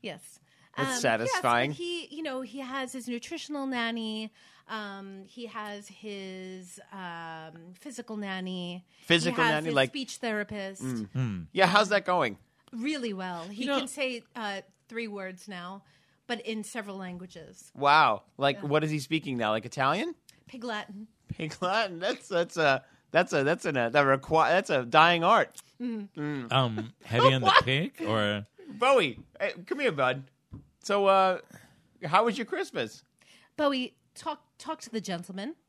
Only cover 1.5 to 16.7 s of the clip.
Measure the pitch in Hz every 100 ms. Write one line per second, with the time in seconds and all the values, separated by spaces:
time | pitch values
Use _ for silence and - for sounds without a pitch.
1.5 | 120 135 151 349 349 311 294 320 262 254
2.5 | 254 262 269 262 262 240 240 - 330 -
3.5 | 294 269 254 233 233 220 214 220 _ -
4.5 | _ _ 220 208 196 196 196 190 - 233
5.5 | 226 214 208 202 196 214 202 190 185 185
6.5 | 185 180 - - 196 180 170 165 160 160
7.5 | 160 165 180 302 240 226 214 202 190 185
8.5 | 185 175 180 - _ - 170 160 226 240
9.5 | 151 160 143 135 294 262 - 240 214 202
10.5 | 214 196 190 131 123 104 127 127 95 80
11.5 | - 190 202 208 202 190 180 127 98 _
12.5 | _ _ 233 254 302 240 190 185 175 170
13.5 | 208 269 277 262 - 262 240 - - 214
14.5 | 196 190 _ _ 226 226 202 190 185 -
15.5 | 185 175 196 _ _ _ _ - 240 -
16.5 | 220 208